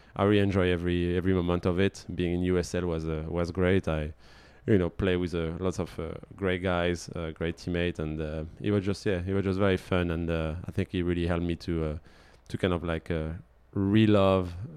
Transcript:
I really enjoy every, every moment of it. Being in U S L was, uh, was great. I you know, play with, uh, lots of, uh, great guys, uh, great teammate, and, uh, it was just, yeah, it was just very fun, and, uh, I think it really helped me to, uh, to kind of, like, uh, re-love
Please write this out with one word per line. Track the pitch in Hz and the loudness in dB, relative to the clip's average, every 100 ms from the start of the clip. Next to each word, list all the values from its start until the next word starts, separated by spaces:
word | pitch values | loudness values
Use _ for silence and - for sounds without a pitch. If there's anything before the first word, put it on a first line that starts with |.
| - - | -12 0
I | |
really | 101 104 | 4 4
enjoy | 98 95 90 | 4 4 2
every, | 87 87 87 87 90 | 2 0 0 2 0
every | 90 92 | 2 2
moment | 87 87 92 | 2 2 2
of | 90 | 2
it. | 98 - - 85 | 0 -2 -8 -2
Being | 87 | 0
in | 87 | 0
U | 90 90 | 2 2
S | 85 | 0
L | 90 87 | -2 -2
was, | 82 80 | -2 -2
uh, | 78 80 | -4 -4
was | 85 85 | -2 -2
great. | 85 90 95 85 | 0 2 4 2
I | 78 76 - - - - - - | -2 -4 -8 -18 -20 -20 -8 0
you | 104 | 2
know, | 85 | 2
play | - 98 90 | 0 0 2
with, | 90 85 | 0 -2
uh, | 80 85 | -4 -2
lots | 92 87 | -4 -2
of, | 85 - | -6 -8
uh, | 82 - - - | -10 -10 -14 -4
great | 98 90 | -2 0
guys, | 95 87 87 87 - - | 0 0 0 -2 -4 -8
uh, | 82 | -6
great | 78 82 87 | -4 -4 -4
teammate, | - 87 87 82 | -4 0 0 -2
and, | 78 78 | -4 -4
uh, | 78 78 80 - | -4 -6 -8 -6
it | - | 0
was | 104 95 | 0 0
just, | 95 107 | -2 -2
yeah, | 90 90 | -2 0
it | |
was | 98 | 0
just | 95 92 | 0 2
very | 101 92 | 2 2
fun, | - 92 87 | 2 0 2
and, | 82 85 | 0 -2
uh, | 82 80 82 - | -2 -2 -4 -6
I | |
think | - 92 92 | -4 -2 -2
it | |
really | 87 87 85 | 0 0 0
helped | 87 85 | 0 0
me | 82 | -4
to, | - 82 78 | -4 -2 -2
uh, | 76 - - - - - | -4 -10 -20 -20 -20 -10
to | - | -2
kind | 98 | 0
of, | 87 | 0
like, | 85 82 - | -2 -4 -4
uh, | 82 78 82 - _ _ | -4 -4 -8 -12 _ _
re-love | - 98 104 110 104 95 95 90 87 113 | -2 2 4 6 6 6 4 0 -6 -12